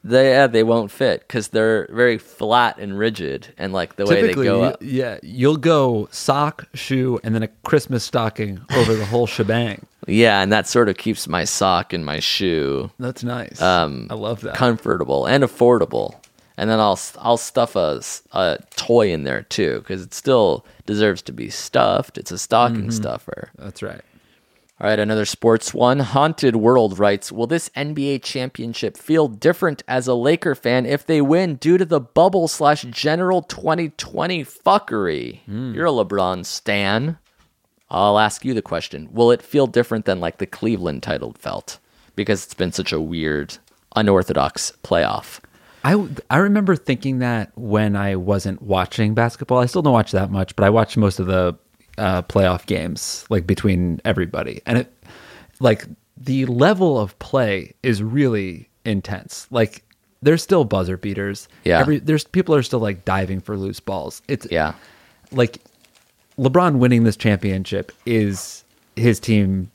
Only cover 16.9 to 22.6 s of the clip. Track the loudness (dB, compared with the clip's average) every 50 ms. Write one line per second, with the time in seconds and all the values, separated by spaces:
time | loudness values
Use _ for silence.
16.9 | 2 0 -4 -14 -16 -6 0 0 0 0 0 -4 _ 0 0 0 0 -2 0 0
17.9 | -2 -4 -8 -12 -14 -14 _ _ -4 -2 0 0 -2 -4 -8 _ -12 -10 -2 2
18.9 | 4 4 4 4 0 -2 -4 -4 -6 -6 -6 _ -4 -2 -2 -2 -2 -4 -8 -10
19.9 | -10 -10 -10 -14 -16 -6 _ 2 4 4 4 4 2 -2 _ -18 _ _ -8 -6
20.9 | 0 2 2 2 2 -2 -8 -14 -12 -12 -12 -10 -10 -12 -12 -2 0 2 2 4
21.9 | 2 0 -2 -4 _ -14 -12 -12 -10 -10 -4 0 2 4